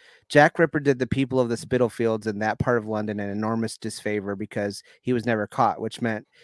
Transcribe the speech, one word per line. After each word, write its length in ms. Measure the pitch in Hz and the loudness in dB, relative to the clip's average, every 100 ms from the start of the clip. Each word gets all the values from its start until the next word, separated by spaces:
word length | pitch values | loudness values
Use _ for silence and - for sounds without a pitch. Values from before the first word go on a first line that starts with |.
| _ _ _ | _ _ _
"Jack 300 | 147 151 - | 6 6 6
Ripper 200 | 160 156 | 2 2
did 200 | 143 127 | 0 0
the 80 | 127 | 0
people 320 | 127 135 131 | 0 0 2
of 100 | 120 | 2
the 80 | 117 | 0
Spitalfields 720 | - 127 120 - 113 110 107 | -2 0 0 2 0 0 -2
in 120 | 101 | -2
that 200 | 107 107 | -2 -2
part 180 | - 120 | 0 0
of 80 | 107 | 0
London 340 | 107 107 104 | -4 -4 -4
an 100 | 101 | -6
enormous 460 | 101 110 113 113 - | -4 -2 -2 -4 -6
disfavor 580 | 110 - 104 104 98 98 | -10 -8 -4 -4 -4 -6
because 480 | 107 - 101 101 - _ | -6 -4 -4 -6 -16 _
he 100 | - | -4
was 120 | 123 113 | -2 0
never 220 | 113 104 | -2 -2
caught, 340 | - 117 87 | 0 0 0
which 200 | 110 - | -6 -4
meant 260 | 117 107 - _ | -4 -4 -8 _